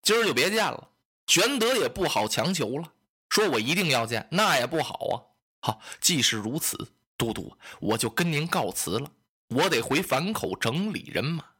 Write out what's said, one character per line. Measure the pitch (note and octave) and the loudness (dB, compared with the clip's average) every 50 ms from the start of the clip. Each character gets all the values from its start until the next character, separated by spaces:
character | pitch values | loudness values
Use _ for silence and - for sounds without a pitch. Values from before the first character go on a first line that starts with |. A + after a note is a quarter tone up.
今 | - - G#3 | 2 2 2
儿 | A#3 A3+ | 2 2
就 | G3 B2+ | 2 2
别 | A#2+ C3+ F#3 | 2 2 2
见 | G#3 A3 | 2 2
了。” | G#3 D#3+ - - - - _ _ _ _ _ _ _ | 0 0 -2 -6 -12 -16 _ _ _ _ _ _ _
玄 | - - E3 G3 A#3+ C#4+ C4 | 2 4 4 4 4 2 2
德 | A3 A#3 C4 | 2 2 2
也 | A#3 D#3+ A#2+ | 2 0 0
不 | - - F#3 | 0 -2 -2
好 | D3+ - - G#2+ A2 | 0 2 0 0 0
强 | - - A2+ E3 | 0 0 0 0
求 | G3 D#3+ C3 G#2 B2 | 0 0 -2 -2 -4
了， | D3 E3+ D#3+ _ _ _ _ _ _ _ _ | -6 -8 -10 _ _ _ _ _ _ _ _
说 | - - G#3+ G3 | 2 2 4 4
：“我 | C#3 A2+ | 2 0
一 | A2 B2 D#3+ | 0 0 0
定 | F#3 G3 D#3+ | 2 2 2
要 | C3+ A#2+ A2+ | 2 2 2
见， | A2 A#2 A2 - - | 0 -2 -4 -4 -2
那 | D#3 F#3 A3 G3+ D#3+ C3 | 0 2 2 4 4 2
也 | A#2+ | 2
不 | B2 D3 D#3+ | 0 -2 -2
好 | C3+ - - - - - | -2 -4 -6 -6 -4 -4
啊。 | - A#2+ - _ _ _ _ _ _ _ | -4 -4 -8 _ _ _ _ _ _ _
”“好， | - - A2 - - - - - | -4 -4 -4 -4 -8 -18 -16 -2
既 | - - F3+ C#3+ | 0 0 2 4
是 | A#2 - - | 2 2 0
如 | A2 G2+ A2 C3 E3 | 0 -4 -4 -4 -2
此， | - - - - - - _ _ _ _ _ | -4 -4 -4 -6 -10 -12 _ _ _ _ _
都 | _ B2 A2+ | _ -2 -2
督， | G#2+ - F2 - - _ - - - - | -2 -4 -8 -10 -14 _ -20 -20 -14 -6
我 | - G2+ G#2+ | 0 0 0
就 | G#2+ - A2 | 2 0 -2
跟 | - - F3 E3+ | 0 0 0 2
您 | D#3+ D3 D#3 | 0 0 0
告 | F3 - E3+ B2+ F#2 | 0 0 0 -2 -2
辞 | G2 - - - F2+ A2+ | -4 -4 -4 -2 -2 -4
了， | C#3 C#3+ _ _ _ _ _ _ _ _ | -4 -6 _ _ _ _ _ _ _ _
我 | A2+ B2+ E3 F#3 | 0 0 2 2
得 | E3 A#2 | 2 0
回 | A#2 - C3 D3+ | 0 0 0 0
樊 | F#3 - C3 C3 E3 G3 | 2 2 0 0 0 -2
口 | A3 - - - F#2 | -4 -4 -4 -4 -4
整 | - - A#2 A#2+ D#3+ G3 A3 | 0 0 0 0 0 -2 -2
理 | F#3 F#2+ - - | -4 -6 -10 -4
人 | - - G#2+ | -4 -2 -2
马。” | C#3+ E3+ E3 - - _ | -2 -4 -4 -8 -12 _